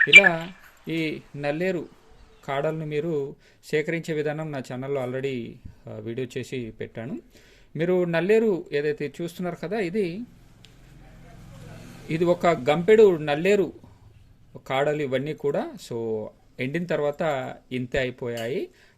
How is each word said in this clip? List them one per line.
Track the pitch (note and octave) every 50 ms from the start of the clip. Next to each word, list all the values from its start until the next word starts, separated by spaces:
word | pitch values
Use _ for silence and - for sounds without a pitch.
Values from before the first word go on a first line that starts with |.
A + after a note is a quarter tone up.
| - -
ఇలా | - B3 G3+ F#3 E3+ E3 E3 F3 F#3 - - - - - - -
ఈ | D#3+ E3 D#3+ D3+ D3 C#3 - - -
నల్లేరు | C#3+ C#3+ C#3+ D3 D#3+ F3+ F#3+ F#3 E3+ - - - - - - - - - - - - - -
కాడలను | C#3 C#3 D3 D#3 D#3+ D#3+ D#3
మీరు | D3+ D3+ D3 D3 E3+ E3 D3 C#3 C#3 D#3+ - - - - _ - -
సేకరించే | - D3+ D3 E3 E3 E3 D#3+ - E3
విధానం | D3+ D3 D3+ D3 D3+ D#3+ D#3
నా | D3 C3+
ఛానల్లో | B2+ - C3+ B2 C3 C3+ C#3 C#3
already, | B2+ B2 B2 C3 C3 C#3 C3+ B2 A2+ A2+ - A#2+ - - - - - B2
ఆ, | A2+
వీడియో | A2 G#2+ A2+ A#2 B2 C3 B2+ - C3+
చేసి | B2 - - B2+ A#2 A2 G#2+ -
పెట్టాను. | A2+ A2+ - A#2+ A2+ B2 G3 E4 - - - - - - - - - - -
మీరు | C#3+ D#3+ F3 F#3 F3+ F3+
నల్లేరు | F3 E3 E3 E3 G3 G#3+ A3+ A#3 A3 F#3+ D#3+ - - D3
ఏదైతే | C#3+ D3 D3+ D3 D3 D3+ C#3+ - -
చూస్తున్నారు | E3+ E3+ E3+ - F3+ E3 E3+
కదా, | - - D#3+ G3 A#3
ఇది, | G3+ E3 E3+ A3 G3+ E3+ E3 G#3 B3 - - - - - - - - - - - - - - - - - - - - - - - - - - - - - - - - - - - - -
ఇది | D3+ E3 F3
ఒక | E3+ F3 F3 - F3
గంపెడు | E3 C3 B2+ C3 D3+ E3 E3+ F#3+ A3 A3 A3 G3+ F3+ D#3
నల్లేరు | D#3 D3+ C#3+ D3 E3+ F#3+ G#3 G3+ F#3 C#3 - - - - - - - - - - - - - - - - - - - -
కాడలు | C3+ C3 C#3+ D3+ D3+ D3+
ఇవన్నీ | D3+ C3 B2+ C3 C3+ D3+ D3+
కూడా. | - - C#3+ D3 F3+ C4+ E4+ D4+ G3+ - -
So | B2+ A#2 A2+ A2+ A2 A2 G#2 - - - _ - - -
ఎండిన | B2+ C3 C#3+ E3+ F3+
తర్వాత | E3+ E3 D3 D3 C#3+ C#3+ - F3+ D#3+ C#3+ C3 B2+ B2+ - - - -
ఇంతే | B2 B2+ B2+ B2+ - C#3+
అయిపోయాయి. | C3 B2+ B2+ - C3+ A#2+ A#2 A#2 A2+ A#2 C#3+ G3 E4+ - - - - - _